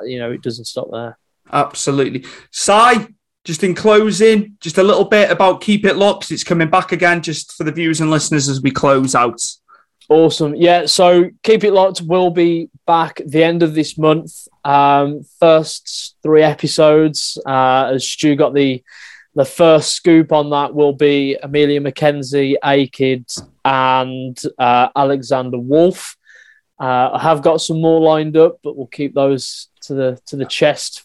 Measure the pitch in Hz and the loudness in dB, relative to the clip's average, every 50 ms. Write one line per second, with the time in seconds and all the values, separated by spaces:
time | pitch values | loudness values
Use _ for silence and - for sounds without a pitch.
0 | - 120 127 123 120 117 123 127 - 131 117 123 117 - - 127 127 - 117 113 | -12 -12 -10 -10 -8 -10 -10 -10 -10 -10 -10 -10 -12 -14 -12 -12 -12 -10 -10 -12
1 | 117 117 113 _ _ _ _ _ _ _ - 143 143 - - - - 147 139 139 | -12 -12 -14 _ _ _ _ _ _ _ -2 -2 -2 -2 -4 -8 -6 -4 -2 -2
2 | 135 135 - 127 131 - - - - _ - - - - 196 214 233 247 247 226 | -2 -2 -4 -8 -12 -14 -20 -20 -20 _ -12 -6 -2 2 4 4 4 4 4 2
3 | - - _ _ _ _ _ _ - - 165 - - 190 175 - - 214 214 214 | -2 -6 _ _ _ _ _ _ -14 -12 -8 -4 -2 -4 -2 0 2 2 4 4
4 | 214 214 190 170 220 226 220 214 208 - - _ - 170 151 - 190 202 202 160 | 4 2 2 2 4 4 4 4 0 -4 -8 _ -12 -6 0 2 2 4 4 2
5 | 202 202 220 208 202 - 175 160 196 185 180 - - - 208 202 208 196 160 180 | 2 2 2 2 2 2 2 2 2 2 0 0 -2 -2 -2 0 0 0 0 2
6 | 196 208 190 - - - 160 - - - 180 170 165 156 165 180 170 - 190 165 | 2 0 0 -2 -6 -10 -10 -8 -6 -2 -2 0 0 0 0 0 -2 -2 -4 0
7 | 175 175 175 170 160 170 156 - - - - - 170 151 151 160 170 160 160 147 | 0 0 0 0 -2 -6 -10 -10 -12 -14 -12 -10 -8 -6 -6 -4 -2 -2 -2 0
8 | 160 156 156 151 - - 160 151 135 143 135 135 131 139 131 - - 143 139 135 | 0 0 0 0 -2 -2 -2 -2 -2 -2 -2 -2 -2 -4 -2 0 2 2 2 2
9 | 131 131 131 127 120 120 117 - - - - _ _ _ _ _ _ _ _ _ | 2 0 0 0 0 0 -2 -6 -10 -12 -12 _ _ _ _ _ _ _ _ _
10 | _ - 151 160 165 156 135 - 165 147 147 - 170 175 175 175 165 147 - - | _ 2 4 4 4 4 2 0 -4 -4 -2 0 2 4 4 2 2 0 0 2
11 | 185 175 180 180 175 180 - _ - - 220 208 208 208 196 190 190 190 202 - | 4 4 6 4 2 2 -2 _ 0 0 2 2 2 2 2 2 2 2 0 -4
12 | 175 156 175 185 180 180 165 175 170 170 170 165 170 - _ _ _ - 170 165 | -6 -2 0 0 0 0 0 0 0 0 0 -2 -6 -8 _ _ _ 0 0 0
13 | 165 165 - - - 151 135 156 160 165 170 170 170 160 156 160 151 147 - 156 | 0 -2 -6 -12 -10 -4 0 2 2 2 2 0 0 0 0 -2 -4 -4 -4 -2
14 | 156 156 156 160 160 160 - - - - _ _ - 143 139 143 143 143 143 143 | 0 2 2 0 -2 -8 -18 -20 -20 -20 _ _ -4 0 2 4 4 4 4 2
15 | 143 143 147 147 - - _ - 175 165 160 160 160 156 - - - - - - | 0 -2 -4 -8 -12 -14 _ 0 4 4 4 4 2 -2 -8 -14 -14 -14 -14 -14
16 | - - _ _ - 151 156 156 156 151 147 - - 143 - - 160 151 151 156 | -14 -14 _ _ -2 2 4 4 4 4 2 -2 -6 -4 0 2 4 4 4 4
17 | 160 156 151 - - - - - - 135 135 131 131 131 127 131 135 123 135 135 | 2 0 -2 -4 -8 -10 -10 -10 -8 -4 -2 0 2 2 2 2 0 0 -2 -4
18 | - - - - - 151 147 139 151 127 135 143 143 135 131 123 _ _ - - | -6 -6 -6 -4 -2 0 0 2 0 0 0 0 0 0 -2 -6 _ _ -20 -20
19 | - - - - _ _ - - 135 - - - 175 165 160 151 - - - - | -20 -20 -20 -20 _ _ -4 -2 -2 -2 0 2 4 6 6 4 2 0 -6 -2
20 | - 180 165 160 160 - 160 151 147 147 147 143 143 - 139 147 147 143 139 131 | 2 4 4 4 4 2 0 -2 0 0 -2 -4 -4 -2 -2 0 0 0 0 2
21 | 151 147 143 139 139 135 135 - - 139 139 147 147 143 143 143 143 143 135 - | 0 2 2 2 -2 -2 -6 -8 -8 -6 -2 0 0 0 0 -2 -4 -6 -4 -2
22 | 156 151 147 147 135 123 139 143 139 135 139 - - 143 139 143 139 123 - - | 0 0 0 -2 -4 -4 -2 -2 -2 0 -2 -2 0 0 0 0 0 -2 -2 -2
23 | 139 131 131 131 120 - - - - - _ _ - 135 135 131 131 131 131 131 | -2 -2 -2 -2 -6 -10 -14 -16 -16 -16 _ _ -4 -2 0 0 2 2 2 0
24 | 131 127 131 131 131 135 131 - - 147 - - 127 120 120 120 123 123 - 139 | 0 -2 -6 -10 -10 -12 -12 -10 -12 -10 -6 -2 0 2 2 2 2 0 0 0
25 | 143 135 143 139 123 117 139 131 127 127 123 123 120 127 143 160 170 185 185 - | 0 0 0 -2 -4 -4 -4 -4 -4 -4 -8 -8 -4 0 2 2 2 2 0 -4
26 | - - - _ _ _ - - _ _ _ _ _ _ _ - 139 127 127 123 | -10 -18 -20 _ _ _ -20 -20 _ _ _ _ _ _ _ -10 -6 -2 0 0
27 | 127 127 - 123 135 160 165 147 139 165 160 160 - - 165 160 160 160 165 165 | 0 0 -2 -2 0 0 0 2 2 0 0 0 -2 -4 -4 -2 0 2 2 4
28 | 160 156 156 156 156 156 151 160 160 170 170 - - 147 135 139 131 120 - - | 4 2 2 2 0 0 2 4 4 4 2 -2 -12 -12 -12 -12 -12 -14 -10 -8
29 | 147 139 - 143 139 139 139 127 - - - - - _ _ _ - - 143 135 | -8 -6 -2 0 0 0 0 -2 -4 -10 -14 -16 -20 _ _ _ -14 -10 -6 -4
30 | 131 127 127 123 _ - - 139 135 - - - 156 147 147 - - - - - | -4 -4 -4 -6 _ -12 -10 -10 -8 -8 -4 0 0 0 0 0 -6 -14 -14 -16
31 | - | -12